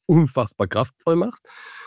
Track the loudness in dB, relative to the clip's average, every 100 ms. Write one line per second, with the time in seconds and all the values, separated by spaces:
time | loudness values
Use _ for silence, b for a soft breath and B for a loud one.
0 | 2 2 4 0 -6 -4 -4 -2 -4 _
1 | -2 -2 -2 -8 B B B B